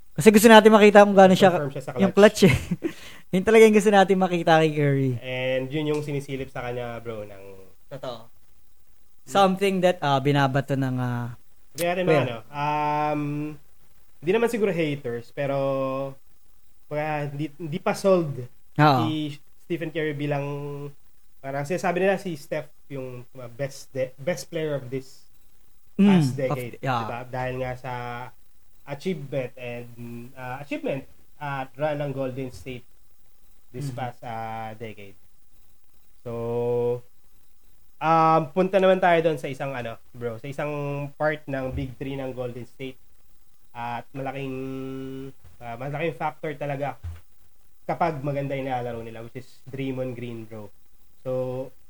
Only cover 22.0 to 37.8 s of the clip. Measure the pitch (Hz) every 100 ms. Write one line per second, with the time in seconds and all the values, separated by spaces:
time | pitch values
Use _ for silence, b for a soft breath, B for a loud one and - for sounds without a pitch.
22 | 190 190 185 156 - 156 147 - - 135
23 | 127 123 120 131 120 117 139 - - 131
24 | 131 - 139 175 - 170 156 143 123 131
25 | - - - - - - - - - -
26 | 202 190 139 135 131 139 123 - 135 120
27 | 110 120 127 127 127 127 127 127 127 123
28 | 120 120 123 - - - - - - 143
29 | 190 160 135 143 123 - 123 120 120 117
30 | 120 120 120 - 127 131 147 302 269 139
31 | - - - - 147 139 131 131 151 147
32 | 147 139 131 123 127 - 131 123 - -
33 | - - - - - - - 123 143 123
34 | 127 - 123 113 113 113 110 107 117 101
35 | 98 95 - - - - - - - -
36 | - - 123 117 117 120 120 120 120 123
37 | - - - - - - - -